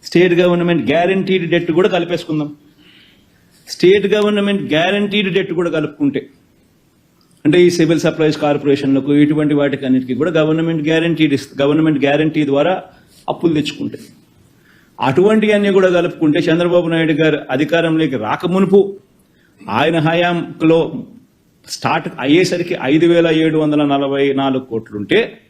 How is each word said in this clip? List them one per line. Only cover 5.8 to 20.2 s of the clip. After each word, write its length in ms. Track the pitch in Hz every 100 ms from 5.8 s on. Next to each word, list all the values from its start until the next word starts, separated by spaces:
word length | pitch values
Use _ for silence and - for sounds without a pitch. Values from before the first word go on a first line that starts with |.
| 147 - 143 131 - _ _ _ _ _ _ _ _ _ _ _
అంటే 180 | 151 180
ఈ 80 | 175
సివిల్ 300 | 175 160 165
సప్లైస్ 380 | 160 156 156 -
కార్పొరేషన్లకు 760 | 147 143 135 139 135 135 135
ఇటువంటి 400 | 147 147 156 151
వాటికి 320 | 147 143 131 131
అన్నిటికీ 280 | 131 123
కూడా 160 | 127 165
గవర్నమెంట్ 520 | 160 156 160 165 165
గ్యారంటీడ్ 520 | 147 160 170 156 156
ఇస్త-, 280 | 135 - -
గవర్నమెంట్ 360 | 143 151 160 143
గ్యారంటీ 480 | 139 147 156 151 143
ద్వారా 360 | 139 160 185 - - _ _ -
అప్పులు 260 | - 170
తెచ్చుకుంటే 440 | 156 - - - - - - _ _ _ _ _ _ _ -
అటువంటివన్నీ 720 | 120 135 196 220 214 202 202
కూడా 160 | 190 185
కలుపుకుంటే 500 | 175 170 - 156 160
చంద్రబాబు 500 | 165 165 175 175 170
నాయుడు 240 | 165 160
గారు 260 | 151 156 147 -
అధికారంలోకి 680 | 131 151 170 165 160 160 127
రాకమునుపు 800 | 107 143 180 185 196 196 196 - _ _ _ _ _ _ 110
ఆయన 300 | 110 151 165
హయాంలో 800 | 156 165